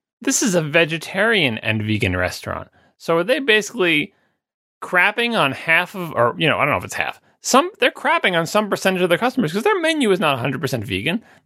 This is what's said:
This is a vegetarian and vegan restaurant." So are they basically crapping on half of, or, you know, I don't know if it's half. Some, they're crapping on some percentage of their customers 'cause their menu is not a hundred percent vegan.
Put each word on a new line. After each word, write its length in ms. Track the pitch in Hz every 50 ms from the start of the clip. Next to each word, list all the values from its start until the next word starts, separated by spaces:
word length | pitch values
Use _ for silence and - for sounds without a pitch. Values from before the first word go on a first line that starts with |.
| _ _ _ -
This 200 | - 277 269 -
is 120 | 330 226 180
a 80 | 175
vegetarian 960 | 156 147 147 165 170 151 165 160 - - - 185 208 226 233 202 156 127 107 -
and 240 | - 110 110 110
vegan 340 | 107 107 107 101 110 95 90
restaurant." 520 | 90 90 87 - - - 98 90 85 92 - _ _ _ _ _ _
So 200 | - - 165 170
are 60 | 175
they 160 | 208 262 311
basically 760 | 277 254 214 214 208 - - 240 185 170 160 147 - - _ _ _ _ _ _ _ _ _ _ _ _ _ -
crapping 560 | - - - 180 180 202 214 240 233 240 226
on 160 | 196 156 135
half 420 | 127 - - 165 165 170 180 - -
of, 180 | 190 175 156 -
or, 200 | - 120 120 - 175
you 100 | 165 147
know, 80 | 113
I 40 | 90 127
don't 60 | 151
know 80 | 127 90
if 60 | 107
it's 100 | 107 -
half. 260 | - - - - - _ _ _ _
Some, 300 | - - - 262 320 370 - -
they're 120 | 247 285
crapping 460 | - - - 269 330 330 - 208 180
on 100 | 165 165
some 240 | 156 - 208 214 196
percentage 320 | 202 - - 190 185 180
of 60 | 180 170
their 100 | 170 165
customers 340 | 226 254 - 262 196 156
'cause 100 | 160 208 247
their 160 | 415 440 370
menu 300 | 320 320 320 302 262 208
is 80 | - -
not 140 | 170 151 135
a 40 | 117
hundred 220 | 120 143 131 -
percent 240 | 156 123 - 113 98
vegan. 380 | - 95 95 104 151 175 226 - - - - _